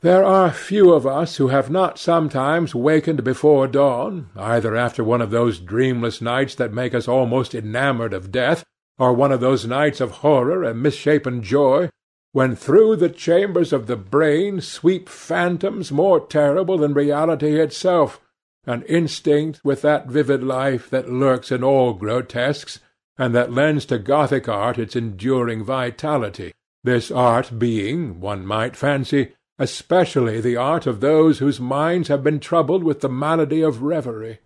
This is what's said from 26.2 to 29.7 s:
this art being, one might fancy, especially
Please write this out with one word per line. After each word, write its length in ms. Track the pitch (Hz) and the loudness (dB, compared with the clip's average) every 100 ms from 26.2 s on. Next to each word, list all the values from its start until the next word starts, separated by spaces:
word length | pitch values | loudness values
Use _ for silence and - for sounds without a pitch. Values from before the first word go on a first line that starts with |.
| 107 98 87 - _ _ | -4 -8 -16 -16 _ _
this 260 | 120 123 - | 0 0 0
art 480 | 135 123 117 120 113 | 0 2 2 -2 -4
being, 640 | 117 110 101 156 151 85 | -2 -2 -4 -4 -8 -10
one 260 | 95 101 95 | -8 -8 -6
might 300 | 107 120 - | -4 -4 -4
fancy, 560 | 139 139 127 143 127 _ _ _ | -2 -2 0 -2 -2 _ _ _
especially 800 | 131 | -8